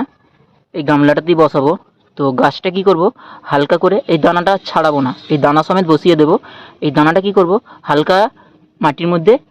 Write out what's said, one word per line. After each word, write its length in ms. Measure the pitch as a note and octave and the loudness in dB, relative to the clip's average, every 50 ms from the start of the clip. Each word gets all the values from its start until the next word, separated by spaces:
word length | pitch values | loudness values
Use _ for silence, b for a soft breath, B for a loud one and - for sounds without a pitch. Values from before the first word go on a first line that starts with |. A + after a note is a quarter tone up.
| C#4 - _ _ _ _ _ _ _ _ _ _ _ _ - | -2 -4 _ _ _ _ _ _ _ _ _ _ _ _ -12
এই 60 | F3+ C#3+ D3+ | -8 -2 0
গামলাটাতেই 480 | D3 C#3+ D3 D3 D3 D3+ D#3 E3+ F3 D#3+ D#3 | 0 2 2 2 2 0 0 -2 0 2 2
বসাবো। 280 | C#3+ - D3 C3+ D3 F3+ - _ _ _ _ _ _ _ | 0 0 0 0 0 -2 -4 _ _ _ _ _ _ _
তো 60 | - C#3+ C#3 C3 - | -4 -4 -4 0 0
গাছটা 280 | D3+ C#3+ - - - F#3 F3 | -2 -2 -2 -4 -8 -6 -4
কি 60 | G3 F#3 G3 | 0 0 0
করব, 140 | F3+ D#3+ F3+ A#3+ - B B B B B B - | 0 2 0 -2 -4 B B B B B B -4
হালকা 260 | D3 C#3+ D3 - F3 E3+ F#3 | -2 -2 0 0 0 0 0
করে 140 | F3+ G3 - - - E3+ | 0 0 -2 -2 -2 -2
এই 60 | D3+ D3+ | 0 0
দানাটা 280 | E3+ E3+ F3 E3+ G3 G3 F#3 - | 0 0 0 0 -2 -2 -2 -4
ছাড়াবো 320 | - - F3 D#3+ D#3 D3 C#3 C3+ | -4 -4 -2 0 0 0 0 -2
না, 60 | B2+ - - - - D#3 | -4 -6 -8 -6 -4 -4
এই 40 | C#3+ C3+ | 0 0
দানা 160 | D3 D3 D#3 D#3+ | 2 2 0 0
সমেত 180 | - F#3 F#3+ F#3 D#3+ D#3 | 0 -2 -2 0 0 0
বসিয়ে 220 | C#3+ - F3 E3 D3+ | 2 2 2 2 2
দেব। 100 | D3+ D3+ G3+ C4+ B B B B B B B B - | 2 2 0 -2 B B B B B B B B -6
এই 60 | D3+ C3+ | -4 0
দানাটা 240 | D3+ D3+ D#3+ E3 F#3+ F#3 | 0 0 2 0 0 -2
কি 60 | G3+ F#3+ | 0 0
করব, 140 | G#3 F3+ E3 G3 B3 B B B B B - | 0 2 2 0 -4 B B B B B -2
হালকা 280 | D3 D3 D3+ - F#3 F#3+ A3 C4 _ b b b b b b _ _ - | -2 -2 0 0 0 0 0 -2 _ b b b b b b _ _ -4
মাটির 260 | - D3+ C3+ - E3+ E3+ F3 | -2 -2 -2 -2 -4 -2 -2
মধ্যে 200 | E3+ D#3+ G3+ B3 D4+ _ _ | 0 2 2 2 2 _ _